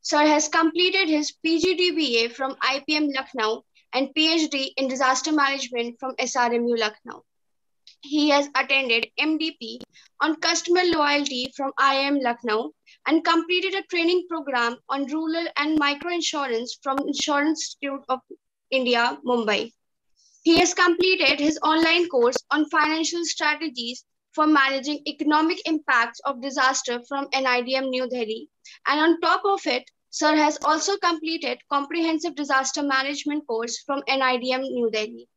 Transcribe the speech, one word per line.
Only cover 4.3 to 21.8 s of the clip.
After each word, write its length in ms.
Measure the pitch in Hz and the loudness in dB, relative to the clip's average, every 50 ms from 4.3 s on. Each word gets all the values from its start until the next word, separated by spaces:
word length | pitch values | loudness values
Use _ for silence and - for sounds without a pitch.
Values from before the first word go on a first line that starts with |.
| 330 | 2
H 160 | 330 311 302 | 2 0 0
D 220 | 285 269 269 269 - | -2 -4 -4 -4 -4
in 100 | - 269 262 | -4 -4 -2
disaster 440 | 262 254 269 254 262 262 - 320 | -2 0 2 2 2 0 0 0
management 680 | 311 302 262 269 269 277 254 240 247 240 233 240 240 _ | 0 2 2 0 0 -2 -6 -6 -4 -6 -6 -6 -8 _
from 160 | - 262 254 - | -10 -10 -6 -4
S 180 | 254 247 - | -6 -4 0
R 160 | 262 240 240 | 0 0 2
M 140 | 240 240 240 | 2 0 0
U 100 | 240 240 | 0 0
Lucknow. 480 | 226 220 214 214 - _ 233 - - _ _ _ _ _ _ _ _ _ _ _ _ _ - _ _ | 0 0 -4 -4 -8 _ -18 -18 -18 _ _ _ _ _ _ _ _ _ _ _ _ _ -20 _ _
He 280 | - 285 285 302 294 302 | -12 -4 0 2 2 4
has 180 | 277 285 285 285 - | 4 4 2 0 -2
attended 520 | 262 269 269 269 269 269 247 226 233 233 - _ - | -4 0 0 0 0 2 2 0 0 0 -4 _ -4
M 180 | 277 311 311 302 | -2 -2 0 -2
D 180 | 320 320 302 _ | -2 -6 -6 _
P 200 | 233 220 226 247 - _ _ - _ _ _ _ | -14 -14 -12 -14 -18 _ _ -20 _ _ _ _
on 160 | 285 311 311 | -2 -2 0
customer 480 | 311 - 330 349 330 - - 349 370 370 | 0 0 0 0 0 2 2 2 4 4
loyalty 680 | 349 330 311 294 285 285 294 285 285 269 247 247 262 - | 2 2 2 2 2 2 0 0 -2 -4 -6 -6 -6 -6
from 160 | - 277 269 - | -6 -6 -6 -2
I 200 | - 269 277 277 | 2 2 2 4
I 80 | 269 277 | 2 2
M 160 | 277 285 285 | 2 0 0
Lucknow 500 | 262 247 - - - 240 214 220 254 311 _ _ _ - - _ _ 247 | 0 0 -2 -2 -2 -2 -2 -2 -2 -4 _ _ _ -20 -20 _ _ 2
and 160 | 294 320 320 | 2 2 4
completed 500 | - 330 330 320 330 359 359 349 381 359 | 4 2 2 2 0 -2 0 0 -2 -4
a 80 | 392 392 _ | -4 -6 _
training 360 | - 339 330 339 359 370 359 359 | -2 0 2 2 2 0 0 -4
program 480 | 339 330 285 277 254 240 240 233 247 247 _ - | -8 -8 -6 -2 -2 0 0 -2 -2 -6 _ -6
on 160 | 254 277 277 | -4 -4 -4
rural 400 | 247 294 311 320 320 320 330 339 320 - - | -4 -4 -4 -2 -2 -2 -2 -4 -4 -4 -2
and 200 | 285 302 320 302 | 0 0 2 2
micro 320 | 285 285 285 285 294 349 | 2 0 -2 -2 -4 -4
insurance 680 | 349 339 311 - - 302 277 262 233 226 240 240 - - | -4 -2 -2 -2 -4 -4 -4 -2 -2 -4 -4 -6 -12 -8
from 160 | - 277 269 269 | -4 -4 -2 -2
Insurance 760 | 285 - 285 285 - - 294 285 285 311 311 302 - - - _ | -2 -4 -4 -4 -2 0 0 2 2 0 0 -2 -4 -10 -10 _
Institute 220 | - 277 277 269 269 - | -8 -8 -8 -8 -4 -4
of 120 | 262 254 _ _ - _ _ _ _ _ _ _ | -4 -4 _ _ -20 _ _ _ _ _ _ _
India, 480 | 269 262 254 240 240 233 233 247 285 - - | -2 0 0 2 2 2 2 0 -2 -4 -2
Mumbai. 460 | 247 247 240 226 214 208 190 226 233 _ _ _ _ _ _ _ _ _ _ _ _ _ _ | 0 0 0 2 0 0 -2 -2 -6 _ _ _ _ _ _ _ _ _ _ _ _ _ _
He 160 | _ 330 330 349 | _ 4 6 6
has 140 | 359 - | 6 4
completed 680 | - 381 359 349 339 349 359 370 370 370 330 269 302 285 | 4 2 4 4 4 4 2 2 2 4 2 2 2 2
his 180 | 285 311 302 - | 2 0 0 0
online 460 | - 311 311 320 | 0 2 2 4